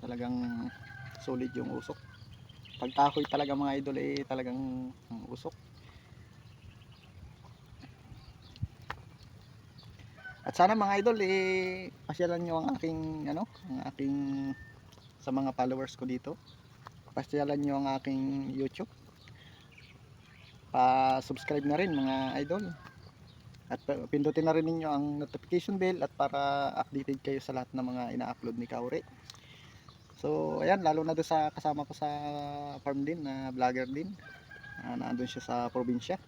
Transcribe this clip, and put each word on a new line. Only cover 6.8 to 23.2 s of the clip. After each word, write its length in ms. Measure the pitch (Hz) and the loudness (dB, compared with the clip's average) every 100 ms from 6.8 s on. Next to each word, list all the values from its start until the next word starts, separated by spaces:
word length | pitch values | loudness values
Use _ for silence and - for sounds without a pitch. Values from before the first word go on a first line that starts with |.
| - - - - - - - - - - - - - - - - - - - - - - - - - - - - - - - - - - - - | -20 -20 -20 -18 -18 -18 -20 -20 -20 -20 -20 -20 -20 -20 -20 -20 -20 -8 -8 -8 -8 -8 -8 -20 -20 -20 -20 -20 -20 -20 -20 -20 -20 -16 -16 -8
At 100 | - | -8
sana, 220 | - 180 220 | 6 6 8
mga 260 | 202 202 | 4 6
idol, 160 | 208 226 | 4 4
eh, 640 | 190 190 190 190 185 185 185 - | 4 4 4 2 2 -2 -8 -14
pasyalan 400 | - 151 175 170 | -10 0 2 2
nyo 120 | 175 165 | 0 0
ang 60 | 160 175 | 0 0
aking, 560 | 165 160 160 156 143 | -2 -2 -2 -4 -2
ano, 160 | 151 226 - 185 | -2 -4 -8 -8
ang 80 | 131 131 | -6 -6
aking, 260 | - 139 139 139 139 135 135 - - - - - - | -4 -2 0 0 -2 -2 -6 -10 -18 -20 -20 -20 -12
sa 80 | - | -2
mga 240 | 135 135 131 | 0 0 2
followers 400 | 127 131 131 - | 0 0 -4 -6
ko 80 | 127 | -4
dito, 300 | 127 - 156 - - - - - - - - | -4 -6 -10 -14 -20 -20 -20 -20 -20 -10 -6
pasyalan 420 | 139 147 143 143 | -2 0 2 2
nyo 160 | 143 139 | 2 2
ang 80 | 139 135 | 2 0
aking 580 | 139 135 135 139 135 | 0 0 0 0 -2
YouTube. 380 | 135 135 - 139 - - - - - - - - - - - - - - - - - - 135 | -2 -2 -2 -10 -10 -20 -20 -20 -20 -20 -20 -20 -20 -20 -20 -20 -20 -20 -20 -20 -20 -4 6
Pa-subscribe 880 | 127 131 131 131 127 135 - 147 | 6 8 6 4 2 -6 0 0
na 160 | 143 147 | 4 4
rin, 160 | 190 151 | 4 4
mga 200 | 135 135 - 127 | 2 2 0 -2
idol. 200 | 143 180 196 156 - - - - | 0 0 -2 -8 -12 -18 -20 -20